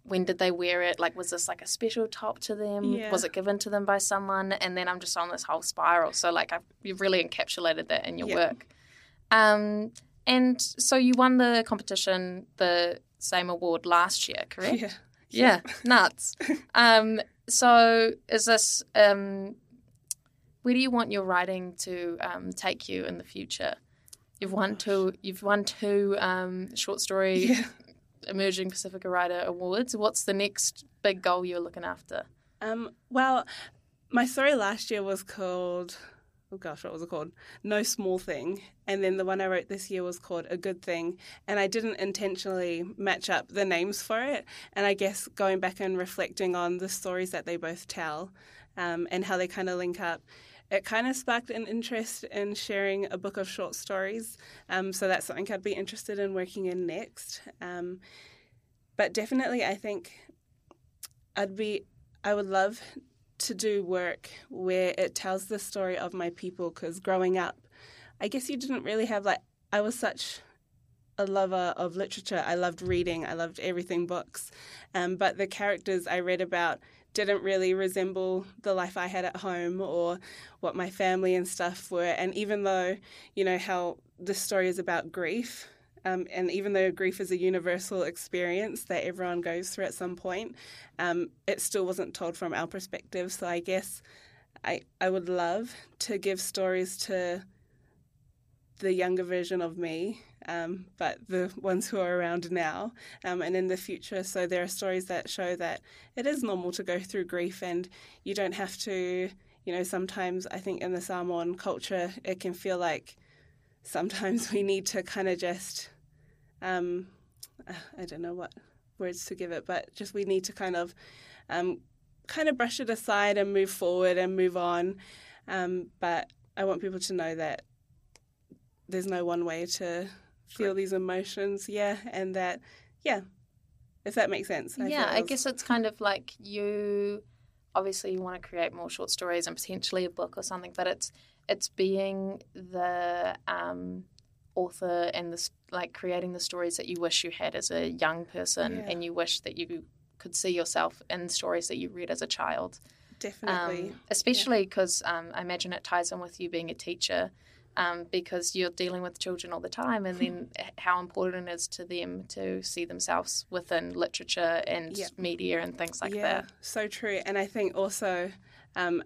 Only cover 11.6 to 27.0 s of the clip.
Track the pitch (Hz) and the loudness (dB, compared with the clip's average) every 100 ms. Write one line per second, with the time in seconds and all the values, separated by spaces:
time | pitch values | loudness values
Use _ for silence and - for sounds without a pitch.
11.6 | 226 214 - 196 - 185 185 180 - - | 4 -2 0 0 2 2 0 -6 -12 2
12.6 | 180 175 175 175 _ _ - 180 180 175 | 4 6 2 -2 _ _ 0 2 2 0
13.6 | 175 165 175 170 180 - - - - - | 2 0 6 6 6 4 -2 -4 -6 -2
14.6 | 185 233 202 - - _ _ - 254 180 | 0 0 0 -8 -18 _ _ 6 8 8
15.6 | - - 240 240 185 - - - - - | 4 -4 8 8 8 4 -6 -4 -2 -2
16.6 | - - 233 226 220 220 - _ - - | 4 8 10 10 8 0 -2 _ 0 6
17.6 | 247 240 233 226 226 - - 220 226 220 | 10 12 12 10 6 2 0 2 6 6
18.6 | - - - - 208 196 196 196 196 - | 6 2 2 8 10 10 2 -4 -6 -10
19.6 | _ - _ _ _ - _ _ _ _ | _ -20 _ _ _ -12 _ _ _ _
20.6 | 247 247 262 240 226 202 190 180 180 185 | 4 4 6 4 2 0 2 2 2 -2
21.6 | 180 175 - 180 175 170 180 180 185 185 | -6 -6 -6 -2 -4 -2 -4 -4 -6 -2
22.6 | 190 185 - 190 - 175 - - 95 - | -2 -2 -4 -4 -4 -6 -10 -12 -8 -2
23.6 | - - _ _ - - _ - 196 190 | -2 -4 _ _ -20 -20 _ -8 -4 0
24.6 | 196 208 220 196 185 185 196 190 202 208 | 0 0 0 2 2 -2 -8 -4 2 2
25.6 | 202 - 208 202 202 196 185 185 185 185 | 2 -2 2 4 4 2 2 0 -2 -4
26.6 | 185 - - 202 | -6 -4 -4 -2